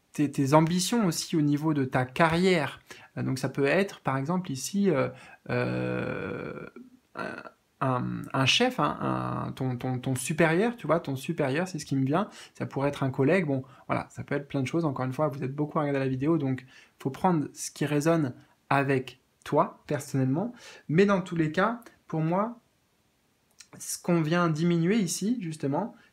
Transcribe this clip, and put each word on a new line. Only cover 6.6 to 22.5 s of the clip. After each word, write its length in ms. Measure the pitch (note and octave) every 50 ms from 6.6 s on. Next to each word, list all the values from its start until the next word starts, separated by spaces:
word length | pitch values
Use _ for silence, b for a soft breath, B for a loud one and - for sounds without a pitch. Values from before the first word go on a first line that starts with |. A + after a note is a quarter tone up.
| - - _ A#3+ B3 - - _ _ _ _ - - - - - - - - _ _ _ _ _
un, 400 | C#3+ C3+ B2+ B2 B2 B2 A#2+ A2+ A2+ - -
un 120 | C3+ C3
chef, 340 | B2+ - - A#3+ B3+ B3+ -
hein, 180 | D3 D3 - -
un, 500 | C#3+ C3 B2+ B2+ B2+ B2 B2 B2 B2+ B2+
ton, 260 | B2+ - C3+ C3 B2
ton, 220 | B2 B2+ C3 B2+ B2
ton 160 | B2 C3 C3
supérieur, 600 | B2+ - - E3 D#3 E3+ D#3 D#3+ F3 G#3+ A#3+ A#3
tu 120 | - -
vois, 120 | D3+ D#3+ E3+
ton 160 | E3 - C3+
supérieur, 520 | B2+ - - E3 D#3 D3+ C3 C3+ D#3 F#3
c'est 120 | F3+ - D3+
ce 60 | -
qui 100 | - C#3
me 100 | C3+ C3+
vient. 240 | C3 D3 F3+ G#3 B B B B B B
Ça 80 | - C#3
pourrait 240 | B2 - C3+ C3+ C#3+
être 140 | C#3+ - C#3+
un 60 | C3
collègue. 360 | C3 - C3+ C#3+ E3+ G3 E3+
Bon, 180 | D3 C3+ C3+ C3 B B B B
voilà, 200 | - C3+ B2 - -
ça 120 | - - A#2+
peut 120 | - C#3+
être 120 | D3 D3
plein 140 | - - C#3
de 60 | C3
choses. 180 | C3 - E3+ E3
Encore 200 | D3+ C3 C3 B2+
une 80 | C3 B2+
fois, 140 | - D3+
vous 160 | D3+ C#3 C#3 C3+
êtes 120 | C3 C#3
beaucoup 240 | D3 D3+ D3 - D#3+
à 20 |
regarder 180 | D3+ C#3+ C#3+ C#3
la 80 | C3+
vidéo, 300 | C3 C3+ B2+ C#3 D#3 E3+
donc 280 | D#3+ C#3 C3 C3 B2+ - B B B B B B _
faut 100 | - -
prendre 380 | - - - F#3 F3+ D#3 C3+ - -
ce 160 | - - -
qui 160 | - - D#3
résonne 480 | C#3 D3+ D3 C#3+ E3 E3 E3 D3 B2 - B B B B _ _ _
avec 500 | C#3 C#3 C#3 C3+ C#3 C3 C3 - - _ _ _ _ _ _
toi, 400 | - C#3+ D3 F3+ A3 - - _
personnellement. 680 | - D3+ C3 - - - C3+ C3 B2+ C3+ D#3+ G#3 A#3+ B B B B B B B
Mais 180 | - D3 E3+ G3+
dans 160 | G3+ G3+ F#3
tous 140 | F#3 - F3
les 160 | E3 D#3 D3+
cas, 300 | D#3 F#3 F#3+ A3+ A#3 A#3+ B B B B _
pour 140 | - - D#3+
moi, 400 | D#3 D#3+ E3+ F#3+ G#3+ A#3